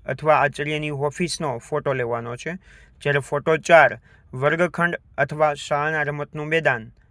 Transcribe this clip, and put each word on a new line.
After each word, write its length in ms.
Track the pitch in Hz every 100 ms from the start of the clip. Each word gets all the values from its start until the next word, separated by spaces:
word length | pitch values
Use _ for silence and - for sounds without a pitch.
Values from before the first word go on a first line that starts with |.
| -
અથવા 300 | 135 151 143
આચાર્યની 540 | 143 135 147 151 151
ઓફિસનો 680 | 139 147 143 170 - 156 117
ફોટો 340 | - 147 143
લેવાનો 440 | 131 120 117 120 120
છે. 220 | 160 180 - - - _
જ્યારે 160 | 143 143
ફોટો 380 | - 143 - 160
ચાર, 440 | - 165 135 110 - - _
વર્ગખંડ 640 | 127 143 160 175 - 170 170 _ -
અથવા 360 | 147 151 151
શાળાના 480 | 143 - 147 151 156
રમતનું 440 | 147 147 143 156 151
મેદાન, 460 | 165 151 120 113 - _